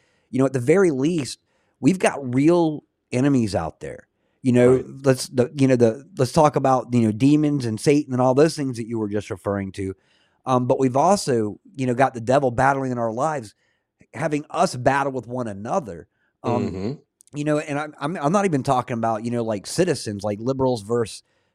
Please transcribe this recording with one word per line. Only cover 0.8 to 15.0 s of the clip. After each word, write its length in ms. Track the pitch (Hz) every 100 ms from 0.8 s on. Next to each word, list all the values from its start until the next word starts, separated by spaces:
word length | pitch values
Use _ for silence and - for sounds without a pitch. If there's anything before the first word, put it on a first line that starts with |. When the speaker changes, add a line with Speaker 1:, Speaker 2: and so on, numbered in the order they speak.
| 180
Speaker 1:
least, 480 | 131 147 175 120 - _ _ _ _
we've 200 | 127 185
got 340 | 220 143 131
real 500 | 127 151 175 160 151 - _ _
enemies 440 | 123 143 135 110 92
out 240 | 80 -
there. 280 | 71 55 - _ _ _
You 120 | 135
know, 220 | 123 123 131
Speaker 2:
Right. 100 | 135 135
Speaker 1:
let's, 240 | 135 127 -
the, 240 | 131 120 147
you 120 | 135
know, 80 | 123
the, 320 | 117 123 - -
let's 140 | 127
talk 240 | 165 151 143
about, 380 | 135 127 113
you 80 | 123
know, 100 | 110
demons 540 | 104 135 151 151 143 120
and 140 | 110
Satan 340 | 156 143 147
and 80 | 127
all 120 | 131
those 220 | 131 160 156
things 220 | 135 117
that 100 | 110
you 100 | 117
were 120 | 107
just 200 | 104 -
referring 420 | 98 107 101 95
to. 200 | 95 95 95 _ _ _ _ 131
Um, 200 | 127 127
but 120 | 131
we've 160 | 135 131
also, 640 | 170 202 - 117 104 92 _ 135
you 100 | 127
know, 80 |
got 200 | 120 135
the 80 | 120
devil 280 | 113 139 131
battling 420 | 117 131 139 131
in 60 | 120
our 140 | 117
lives, 420 | 110 156 147 107 _ _ _ _ _ _
having 320 | 113 160 147 147
us 260 | - 180 127
battle 360 | 127 139